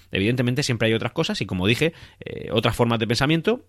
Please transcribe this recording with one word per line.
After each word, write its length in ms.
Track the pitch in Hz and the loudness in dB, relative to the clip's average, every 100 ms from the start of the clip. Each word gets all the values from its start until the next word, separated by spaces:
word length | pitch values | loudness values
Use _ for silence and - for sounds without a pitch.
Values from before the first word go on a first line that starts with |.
| - | -6
Evidentemente 520 | - 101 127 123 127 | 0 2 2 0 0
siempre 240 | 139 110 113 | 0 0 2
hay 80 | 113 | 0
otras 160 | 117 | -2
cosas 280 | - 165 214 | -2 -4 -4
y, 60 | 98 | -4
como 220 | 92 98 | 0 2
dije, 260 | 127 160 - - - | 2 0 -2 -20 -16
eh, 300 | - - - | -12 -10 -4
otras 240 | 113 117 110 | 0 0 2
formas 220 | 120 117 | 2 2
de 80 | 110 | 0
pensamiento 640 | 117 139 165 185 240 | 0 2 2 0 -2